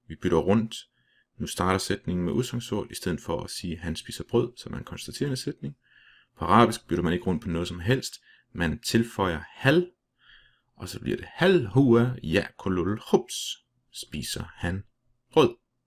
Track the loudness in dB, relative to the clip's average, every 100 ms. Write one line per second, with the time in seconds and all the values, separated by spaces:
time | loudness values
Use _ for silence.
0 | _ -6 0 2 4 2 2 -6 -16 _
1 | _ _ _ _ -10 -2 0 0 0 -4
2 | -2 -2 0 -2 -2 -6 -6 -6 -6 -8
3 | -6 -6 -4 -6 -6 -10 -8 -8 -6 -8
4 | -10 -14 0 0 0 -4 -12 -12 -12 -12
5 | -12 -6 -4 -4 -6 -8 -10 -12 _ _
6 | _ _ _ _ 4 6 6 4 -4 -2
7 | 0 0 -2 -4 -2 -4 -4 -4 0 0
8 | -2 -12 _ _ _ -4 -2 -2 0 2
9 | 2 0 0 0 -8 -2 4 4 2 _
10 | _ _ _ _ _ _ _ _ -12 -8
11 | -4 -4 -6 0 4 4 4 4 6 6
12 | 6 0 0 0 0 -6 -2 0 0 -2
13 | 0 0 0 -8 -8 -12 _ _ _ -18
14 | -10 -8 -8 -8 -10 -6 -4 -4 -8 _
15 | _ _ _ 4 4 2 _ _